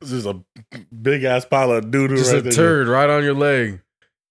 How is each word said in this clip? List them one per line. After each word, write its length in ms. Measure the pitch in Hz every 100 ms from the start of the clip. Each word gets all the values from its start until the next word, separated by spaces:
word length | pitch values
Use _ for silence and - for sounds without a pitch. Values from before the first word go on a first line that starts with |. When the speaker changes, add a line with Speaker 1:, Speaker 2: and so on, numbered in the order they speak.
Speaker 1:
This 100 | 139
is 160 | 127 101
a 160 | 92 - - 113 - 98 113
big 200 | 120 143
ass 220 | 131 127
pile 260 | 127 139 127
of 200 | 117 110
doo 160 | 135 135
doo 80 | 135
Speaker 2:
Just 140 | 127
Speaker 1:
right 60 | 139
Speaker 2:
a 40 |
Speaker 1:
there. 100 | 123
Speaker 2:
turd 360 | 120 170 156 120
right 200 | 131 143
on 120 | 147
your 120 | 143
leg, 460 | 139 143 135 113 95 - _ _ _ _